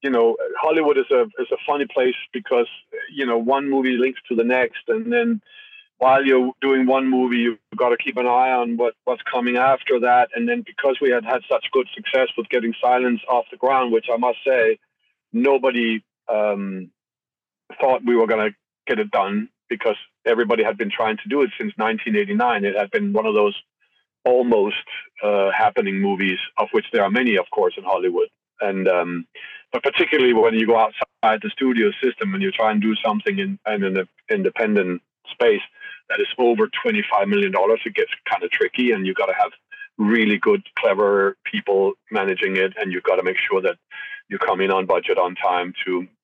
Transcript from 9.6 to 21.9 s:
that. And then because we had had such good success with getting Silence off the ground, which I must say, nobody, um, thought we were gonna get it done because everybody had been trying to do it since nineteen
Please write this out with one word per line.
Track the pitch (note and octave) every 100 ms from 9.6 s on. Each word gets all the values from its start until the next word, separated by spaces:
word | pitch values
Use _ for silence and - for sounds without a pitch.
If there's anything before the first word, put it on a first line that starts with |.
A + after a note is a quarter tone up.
| C3 C3+ - B2+
that. | A#2+ B2 A#2+
And | A#2 A#2
then | A#2+
because | A3+ - C#3 C3
we | C#3
had | B2 A2+
had | B2+ -
such | A#2+ -
good | C3+ B2+
success | - G#2+ C3 B2+ -
with | A2
getting | B2 A#2 A2+
Silence | B2 B2+ B2+ A#2+ -
off | B2+ A#2
the | -
ground, | B2+ C3+ B2+
which | A2+ A2
I | A#2
must | B2 A#2
say, | - C3 A2+ A2 _ _ _ _ _
nobody, | A2+ B2+ C#3 C3 A#2+ A#2 A2 _ _ _
um, | A2 G#2+ G2+ G2 F#2+ F2 _ _ _ _ _ _ _ _ -
thought | C#3 B2+
we | A#2 A#2+
were | A2+
gonna | A2 G#2+ G#2 _ _ -
get | A#2+
it | G#2
done | G#2+ F#2+ G#2 A2+ _ _
because | A2+ A#2 G#2 - _
everybody | - A2+ A2+ A#2
had | G#2+ G#2
been | G#2+
trying | - A2 A2
to | G#2
do | C#3
it | C#3 -
since | A2 -
nineteen | A2